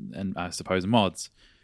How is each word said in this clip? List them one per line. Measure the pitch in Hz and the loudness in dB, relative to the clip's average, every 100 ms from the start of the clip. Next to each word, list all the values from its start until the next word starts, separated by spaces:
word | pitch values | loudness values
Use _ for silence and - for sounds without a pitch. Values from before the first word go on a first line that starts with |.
| - | -10
and | - 98 92 | -6 -4 -4
I | 87 | -6
suppose | - - 92 92 | -6 0 0 4
mods. | 117 98 - - - - _ | 4 4 0 -12 -16 -20 _